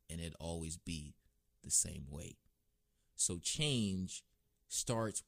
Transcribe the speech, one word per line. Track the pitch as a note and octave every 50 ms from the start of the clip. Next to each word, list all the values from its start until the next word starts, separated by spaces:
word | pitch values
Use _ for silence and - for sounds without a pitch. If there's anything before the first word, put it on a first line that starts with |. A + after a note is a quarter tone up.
| _ -
and | E2 E2
it | E2 E2 -
always | - D2+ E2 E2+ E2+ D#2+ E2 D#2+
be | F2 - - E2 D#2 D2+ C#2+ - _ _ _ _ _ _ _ _ _ -
the | -
same | - - - D#2+ D#2 D2+ C#2+ C2+
way. | C#2+ D2 E2+ - - - _ _ _ _ _ _ _ _ _ _ _ _ _ _ _
So | - - - F2+ F2
change | E2 - - - D3+ D3+ C#3 A#2+ G#2+ G2+ F#2+ F#2 F#2 F#2 - - - _ _ _ _ _ _ _ _ -
starts | - - - - B2 A2+ A2+ G#2+ G2 - -